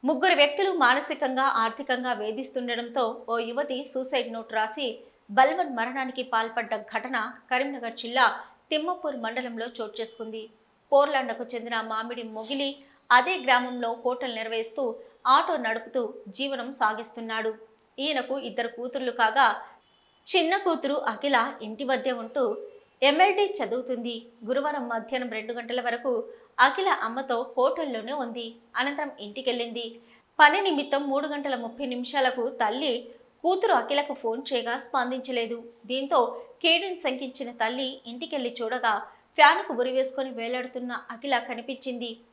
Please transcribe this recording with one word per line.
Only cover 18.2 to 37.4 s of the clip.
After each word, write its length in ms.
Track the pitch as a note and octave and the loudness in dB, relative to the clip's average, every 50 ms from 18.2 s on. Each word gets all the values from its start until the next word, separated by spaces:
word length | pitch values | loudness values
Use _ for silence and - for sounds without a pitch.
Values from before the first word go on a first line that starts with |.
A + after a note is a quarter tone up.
| B3 - C4 C#4 | -2 -4 -6 -6
ఇద్దరు 280 | B3+ A#3+ F#3+ - A#3 A#3 | -6 -6 -6 -4 -6 -6
కూతుర్లు 440 | - - A#3+ B3 B3 C#4 B3+ B3 | -6 -8 -10 -8 -6 -4 -4 -4
కాగా 440 | A#3 - A#3 A3 A3 C#4 C4+ A#3 G#3 - - - - - _ _ _ _ _ _ _ _ _ - - | 0 2 2 2 6 6 4 4 4 0 -8 -16 -20 -20 _ _ _ _ _ _ _ _ _ 4 4
చిన్న 220 | F#4 E4 D#4+ F#4 G4+ | 4 4 4 2 2
కూతురు 360 | G4 F#4 E4 - - C#4 C#4+ | 2 2 0 0 0 -2 -2
అఖిల 580 | D4 - - A3 G#3+ - C#4+ C#4 A#3+ A3+ C4+ - - | 0 -2 -2 -4 -2 -2 2 4 4 2 2 -2 -8
ఇంటి 220 | A3 G#3+ A3 G#3+ C#4+ | -10 -12 -10 -8 -2
వద్దే 280 | B3+ C4+ B3 B3+ C4 | 0 0 0 0 -2
ఉంటూ 460 | B3+ A#3 A3+ A3+ - C#4+ C4 A3 - - - - - - _ _ _ _ - | -4 -4 -6 -6 -2 0 0 0 -2 -4 -8 -14 -18 -20 _ _ _ _ 4
ఎంఎల్టీ 500 | C#4 D4 D#4+ F#4 G4+ G4 G4 G#4 F#4+ G4+ - C4 | 4 6 6 6 4 6 2 0 2 2 0 0
చదువుతుంది. 640 | G3+ A3 B3+ B3+ C4 B3+ A#3 A#3+ A#3+ A#3 A#3 A#3 - - _ A#3+ G#3+ | 0 -2 -4 -4 -4 -6 -4 -4 -6 -8 -8 -10 -14 -20 _ -6 -4
గురువారం 420 | B3+ C4+ C#4 D4+ D4+ D4 B3 A#3+ | -2 -2 0 -2 -2 -4 -4 -4
మధ్యాహ్నం 400 | A#3 A3+ A3 A3+ C4+ B3+ B3+ B3 | -6 -6 -6 -4 -4 -4 -4 -4
రెండు 240 | A3 A3 G#3+ A3 A#3+ | -6 -8 -8 -6 -8
గంటల 280 | A#3+ A#3 A3+ A#3 B3+ | -8 -6 -6 -4 -4
వరకు 420 | A#3 A#3+ A#3 A#3+ A#3+ C4+ B3 A3+ - - - - - _ _ - | -2 -2 -4 -2 -2 -2 -2 -2 -4 -6 -12 -20 -20 _ _ 4
అఖిల 340 | A#3+ C4+ C#4 - F#4+ G4 D4+ - - | 4 6 6 2 2 2 2 2 0
అమ్మతో 420 | A3+ A#3 B3+ C4+ C4 B3 A#3 B3+ B3+ - - | -4 -4 -4 -2 -2 -2 -2 -2 -4 0 2
హోటల్లోనే 560 | B3+ C#4 - E4 E4 C#4+ B3 A3 G#3+ A#3 C#4 | 2 2 2 0 -4 -4 -4 -6 -6 -6 -4
ఉంది. 420 | D4+ B3+ A#3 A3+ A#3+ A#3 A3+ A3+ - _ _ _ G3+ | -4 -4 -4 -6 -8 -8 -10 -12 -16 _ _ _ -2
అనంతరం 340 | B3 C#4 C#4+ C#4+ D4+ C#4+ D4 - | -2 -2 -2 -4 -6 -6 -6 -12
ఇంటికెళ్ళింది. 760 | G#3 G3+ G#3 C4 C4 C4 B3 B3 A#3 A#3 A3+ A#3+ A#3 A3+ A#3 - _ _ - _ _ _ _ - | -14 -12 -12 -6 -4 -4 -2 -2 -4 -6 -6 -8 -10 -10 -12 -16 _ _ -20 _ _ _ _ 8
పని 220 | D#4 D4 D4+ G4 | 8 8 8 6
నిమిత్తం 480 | G4 G4 D#4+ C#4 C#4+ C#4+ - C#4 D4 C#4+ | 2 0 0 0 0 0 0 0 0 0
మూడు 180 | C4+ C#4 D4 D4+ | -2 -2 -2 -2
గంటల 280 | D4 C#4+ C#4 C#4+ C4+ | -6 -4 -4 -4 -4
ముప్పై 300 | A#3+ A#3 A3+ A#3 - C#4+ | -4 -6 -10 -8 -8 -6
నిమిషాలకు 640 | C#4 B3 B3 B3 - - C#4+ C4 B3+ B3+ B3+ A#3 A#3+ | -6 -6 -6 -6 -4 0 2 2 2 2 0 -2 -4
తల్లి 580 | A#3 - A#3 G#3+ A3+ C4 D4 D4 A#3+ B3 B3 - - - - _ _ _ - | -2 0 -2 0 0 -2 -2 -2 -2 -2 -4 -10 -20 -20 -20 _ _ _ 2
కూతురు 300 | E4 F#4 G4 G#4 G#4+ F4+ | 2 2 4 4 4 4
అఖిలకు 400 | B3 A#3 - C#4+ C#4+ C#4+ D4 C#4 | 4 2 2 0 0 0 -2 -6
ఫోన్ 280 | - - A3+ A3+ A#3+ C#4 - C#4 | -6 -4 -4 -4 -2 -4 -2 -2
చేయగా 240 | A#3+ A3 A3+ A#3 A#3 | -2 -2 -2 0 2
స్పందించలేదు. 840 | - - - C4+ B3 B3 B3+ C4 B3+ - C4 A#3+ A#3 A3+ A#3 A#3 A#3 - - _ _ | 2 2 2 0 0 0 -2 -4 -4 -2 -2 -2 -2 -2 -4 -8 -10 -16 -20 _ _
దీంతో 520 | G3+ B3 C4 C4+ C#4 E4+ C#4+ A#3+ - - - - - - _ | -6 -4 -4 -2 2 4 4 4 4 0 -8 -14 -16 -18 _
కీడును 340 | - E4+ E4 E4+ F#4 G4 F4+ | 2 4 4 4 2 0 2
శంకించిన 560 | F4 - B3+ B3+ B3+ C#4 B3+ B3+ - | 2 2 2 0 -2 -6 -6 -6 -6